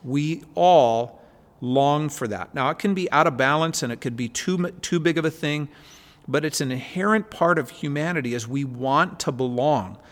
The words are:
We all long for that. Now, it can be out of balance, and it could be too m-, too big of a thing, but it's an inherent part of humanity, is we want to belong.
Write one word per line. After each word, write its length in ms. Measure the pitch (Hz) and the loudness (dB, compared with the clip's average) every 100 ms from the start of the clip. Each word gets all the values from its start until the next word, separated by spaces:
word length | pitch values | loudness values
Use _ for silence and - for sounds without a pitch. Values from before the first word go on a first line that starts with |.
We 400 | 127 143 151 160 - | -4 -2 -2 -4 -6
all 680 | 175 180 170 120 113 120 - - - _ _ | 2 6 8 6 4 -2 -8 -20 -20 _ _
long 500 | 123 135 139 147 151 | -2 2 4 2 -2
for 180 | - 117 | -4 -6
that. 260 | 95 90 | -6 -6
Now, 160 | 143 131 | -2 -2
it 80 | 165 | 0
can 160 | 202 | -2
be 180 | 190 180 | 0 0
out 140 | 143 160 | 2 4
of 100 | 127 | 4
balance, 460 | 131 151 165 - | 2 2 0 -2
and 100 | 123 | -4
it 80 | 117 | -6
could 160 | 123 120 | -6 -6
be 140 | 117 | -6
too 360 | - - 180 175 | -4 -2 -2 -2
m-, 140 | - | -6
too 180 | - 131 | -4 0
big 180 | 170 160 | 0 0
of 80 | 156 | -2
a 60 | |
thing, 380 | 156 147 151 147 - - - - - - | -2 -4 -4 -6 -12 -20 -20 -20 -20 -4
but 180 | 139 151 | -2 -2
it's 160 | - | -2
an 100 | 135 | -4
inherent 600 | 127 - 180 202 220 208 | -4 -6 -4 0 0 0
part 260 | - 170 165 | 0 2 2
of 140 | 127 | -2
humanity, 640 | - 147 143 165 170 123 120 | -6 -6 -4 -2 -4 -4 -4
is 120 | 113 | -4
we 160 | 139 | -6
want 560 | 135 120 131 143 175 175 | -6 -4 0 2 2 -2
to 100 | - | -4
belong. 640 | 123 127 123 147 139 95 104 - | -2 -2 0 2 0 -2 -10 -20